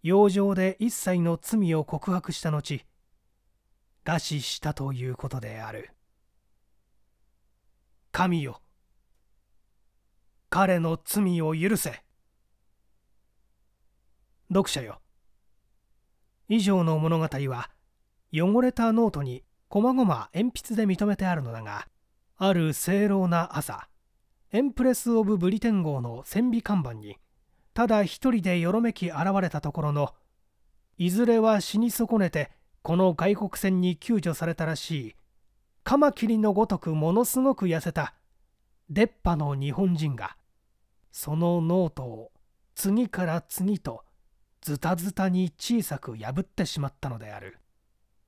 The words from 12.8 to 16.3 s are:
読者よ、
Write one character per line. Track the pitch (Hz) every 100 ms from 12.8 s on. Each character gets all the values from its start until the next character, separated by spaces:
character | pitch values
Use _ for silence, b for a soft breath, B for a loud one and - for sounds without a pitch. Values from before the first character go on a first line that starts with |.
| _ _ _ _ _ _ _ _ _ _ _ _ _ _ _ _ _
読 | 185 196
者 | 147
よ、 | 113 - _ _ _ _ _ _ _ _ _ _ _ _ _